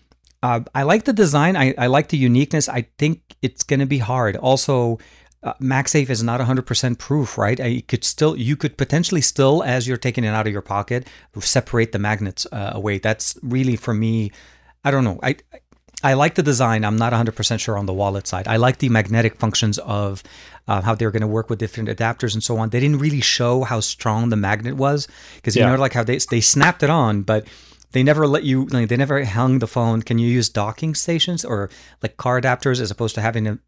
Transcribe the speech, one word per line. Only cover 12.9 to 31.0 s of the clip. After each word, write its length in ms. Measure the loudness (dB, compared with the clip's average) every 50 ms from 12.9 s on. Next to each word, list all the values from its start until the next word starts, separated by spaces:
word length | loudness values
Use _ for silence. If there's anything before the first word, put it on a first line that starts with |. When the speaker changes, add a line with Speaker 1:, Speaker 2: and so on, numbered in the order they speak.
| -4 -2
Speaker 1:
That's 400 | -2 -2 -2 -2 -4 -6 -6 -6 -6
really, 340 | -4 -2 0 0 0 0
for 160 | -2 -2 -2 -2
me, 380 | 0 0 0 0 0 -2 -4 -6 -12 -20 -20 -20 _ _ _ _ _ _
I 60 | 0
don't 140 | 2 2 2
know. 140 | 0 -2 -2 -4
I, 140 | -4 -4 -4 _ _ -20 -20 _ _ _ _ _ _ _ -4 0
I 100 | 0 2
like 200 | 2 2 2 2
the 80 | 0 0
design. 420 | 2 2 2 2 2 2 0 0
I'm 120 | 0 0
not 160 | 0 0 2 2
a 20 |
hundred 200 | 0 0 0 -2
percent 240 | -4 -4 -2 -2 -2 -2
sure 140 | -4 -4 -4
on 80 | -4
the 80 | -4 -2
wallet 320 | -2 -2 -2 -2 -4 -6
side. 220 | -6 -6 -6 -2 0
I 80 | 0
like 220 | 2 2 2 2 0
the 100 | 0 0
magnetic 460 | 2 0 0 2 0 2 2 0 0
functions 420 | 0 -2 -2 0 0 0 0 -2 -2
of, 440 | -4 -4 -4 -2 -2 -4 -6 -8 -12 -18 -20 -20 -20 -20 -20 -18 _ -2
uh, 140 | -2 0 0
how 120 | 0 0
they're 160 | 0 0 -2
gonna 160 | 0 0 -2
work 220 | 0 -2 -2 -2 -2
with 80 | -4 -4
different 300 | -4 -6 -6 -6 -6 -6
adapters 440 | -4 -2 -2 -2 -2 -2 -2 -2 -2
and 80 | -2 -2
so 160 | -2 -2 -2
on. 100 | -2 0
They 100 | 0 0
didn't 180 | 2 2 2 2
really 220 | 0 0 0 0 0
show 400 | 0 0 0 0 0 2 0 0
how 180 | -2 -2 -2
strong 480 | -2 -4 -6 -4 -2 -2 0 0 0 0
the 60 | 0
magnet 400 | 0 0 0 -2 -2 -4 -6 -4
was, 300 | -2 0 0 0 -2 -4 -8 -14 -20 -20 -20 -20 -8 -6
'cause 120 | -2 2
you 60 | 4 4
Speaker 2:
Yeah. 100 | 4 4
Speaker 1:
know, 40 | 2
like, 140 | 2 0 0
how 100 | 0 0
they, 140 | 0 -2 -2 -2 -2
they 100 | 0 2 2
snapped 400 | 4 4 4 4 4 4 2 2
it 80 | 2
on, 320 | 4 4 2 2 2 0 0
but 240 | 0 0 -2 -2 -6 -16 -20 -20 -20 -20 _ _ _ 0
they 120 | 2 4
never 200 | 4 4 4 4 4
let 160 | 2 2 2
you, 220 | 2 2 2 0
like, 220 | 0 0 0 0 2
they 80 | 2
never 280 | 0 2 2 0 0 -2
hung 340 | -2 0 2 2 4 4 2
the 80 | 0
phone. 340 | 0 -2 0 0 2 0 0 -2
Can 140 | 0 0
you 120 | 0 2 2
use 200 | 2 2 0 0
docking 460 | -2 -2 -4 -4 -4 -4 -6 -4 -4
stations 500 | -4